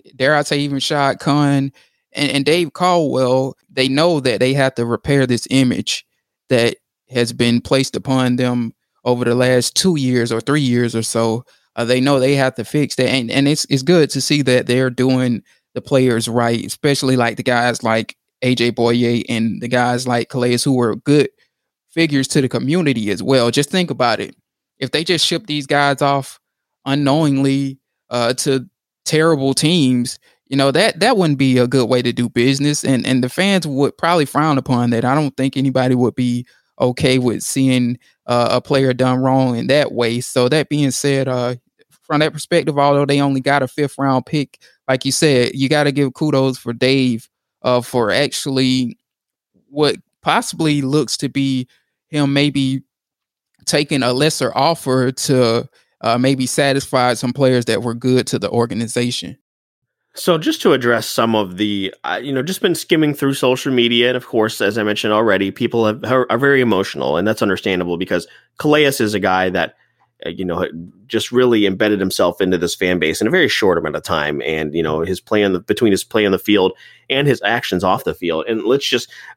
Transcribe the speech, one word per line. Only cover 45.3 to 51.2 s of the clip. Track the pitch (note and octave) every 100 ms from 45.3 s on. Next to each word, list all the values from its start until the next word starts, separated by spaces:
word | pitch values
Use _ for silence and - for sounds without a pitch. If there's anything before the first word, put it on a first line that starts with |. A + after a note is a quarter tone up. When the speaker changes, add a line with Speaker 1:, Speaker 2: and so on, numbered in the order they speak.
| B2+ A#2+
Speaker 1:
you | C3+ C3
gotta | D3+ C#3+
give | C3+ C3+
kudos | - D#3 C3+ C3+ B2
for | A#2+
Dave, | A#2 B2+ C3+ B2+ A2+ - _ _ _
uh, | B2 B2
for | A#2+ B2 G#2+
actually | G#2+ C#3+ - C#3+ C3+ C3 B2+ A#2+ - _ _ _ _ _ _ _
what | D3 C#3+ - _ _
possibly | D3 G3 - D#3 D#3 D3
looks | C3 D3+ A#2+
to | -